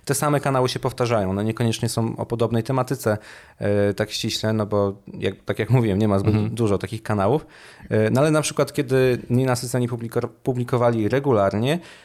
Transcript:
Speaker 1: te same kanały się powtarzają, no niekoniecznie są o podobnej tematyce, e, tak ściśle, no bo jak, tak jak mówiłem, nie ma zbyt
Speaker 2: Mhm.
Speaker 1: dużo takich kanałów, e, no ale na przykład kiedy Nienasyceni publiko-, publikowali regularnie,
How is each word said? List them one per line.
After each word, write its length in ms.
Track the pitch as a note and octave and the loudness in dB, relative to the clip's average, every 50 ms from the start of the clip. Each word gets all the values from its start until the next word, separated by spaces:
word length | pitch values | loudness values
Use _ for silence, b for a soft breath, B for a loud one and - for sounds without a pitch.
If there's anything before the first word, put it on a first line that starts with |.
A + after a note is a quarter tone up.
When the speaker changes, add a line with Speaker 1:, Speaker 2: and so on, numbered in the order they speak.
| B | B
Speaker 1:
te 80 | - C#3 | -4 -2
same 260 | - D#3 D3 D3 C#3 | 0 0 0 0 0
kanały 300 | C#3+ C#3+ C3+ B2+ B2+ B2 | 0 0 0 2 2 0
się 100 | - C3+ | 0 -2
powtarzają, 540 | - B2+ - - B2 A#2 A#2+ G#2+ G2 F#2 F#2+ | -4 -4 -2 -2 -2 0 2 0 0 0 0
no 80 | G2+ G#2 | -2 -2
niekoniecznie 460 | A2 A2 - A#2+ A2+ A2 - A#2+ A2+ | -2 -2 0 0 0 0 0 -2 -2
są 280 | - A#2+ A2+ A2+ A2+ - | -2 -2 -2 -2 -2 -6
o 80 | A2 | -6
podobnej 380 | - A#2+ A2+ A#2 A2 A#2 A2+ A2+ | -4 -2 0 0 0 0 0 0
tematyce, 540 | - C3+ C3 B2 - C#3 B2 - A2 G#2+ G#2 B B B B B B B B | 0 0 -2 0 -2 -2 -2 0 0 0 -2 B B B B B B B B
e, 340 | G#2+ G2+ G2+ G#2 G2+ G#2 G2 | -2 0 2 2 2 2 0
tak 180 | - G#2+ - | 0 -2 -4
ściśle, 420 | - - - A2+ - - - A2 A2 | -4 -6 -4 -4 -4 -2 -2 -2 0
no 120 | A2 G#2 | 0 -2
bo 360 | G2+ G#2+ G#2 G2+ G2+ G2 - - - - | 0 0 0 0 0 -2 -6 -12 -16 -10
jak, 220 | - G#2 G2+ G2 - - | -6 -4 -4 -4 -6 -6
tak 140 | - G2+ - | -6 -4 -2
jak 100 | G#2+ G#2 | 0 2
mówiłem, 300 | B2 B2+ A#2 G#2+ F#2 G2 | 2 2 4 4 2 2
nie 80 | A2 G#2 | 2 2
ma 120 | G2 G2 | 2 2
zbyt 140 | G2 G#2+ G#2+ | 2 2 2
Speaker 2:
Mhm. 200 | G#2+ G#2+ A2+ A#2+ | 2 0 0 -2
Speaker 1:
dużo 220 | A2+ A#2 G#2 G2+ F2+ | 0 0 2 2 0
takich 260 | - - A2+ A2 - | -2 -4 -8 -8 -6
kanałów, 420 | - G#2+ G2+ F#2+ G#2 C3+ D#3 - B B B B B B B B B | -4 -2 0 2 2 2 0 -2 B B B B B B B B B
e, 200 | - G#2+ G#2+ A2 | 0 2 2 4
no 120 | A2+ C3 | 4 4
ale 100 | D3 D#3+ | 4 4
na 100 | D#3 D#3 | 2 2
przykład 320 | D3 - - - C#3+ - - | 0 -2 0 -2 -2 -2 -2
kiedy 480 | - C#3 A#2+ C3 C3 C3 B2+ B2 A#2 - - | -4 -2 0 2 2 4 2 2 0 -2 0
Nienasyceni 580 | B2 B2+ C3 C3 B2 A#2 - A#2+ C3 B2+ B2 A#2+ | 0 0 2 2 0 -2 -2 -4 -2 -2 -2 -2
publiko-, 400 | B2 A#2 A#2 A#2 - A#2+ A#2 A#2 - _ - | -4 -6 -8 -6 -4 -4 -4 -4 -6 _ -4
publikowali 640 | C#3 B2+ B2 A#2+ B2 C3 A#2+ A#2+ A#2+ A#2 A2+ G#2+ G2+ | -4 -2 -2 -2 -2 0 2 2 2 2 2 0 0
regularnie, 720 | B2 C#3 C#3 C#3+ A#2+ G#2 G2 G2 G2 G#2 A#2 C3+ D#3+ F3 B B B B B | 0 0 2 2 2 4 4 2 2 0 0 0 0 -2 B B B B B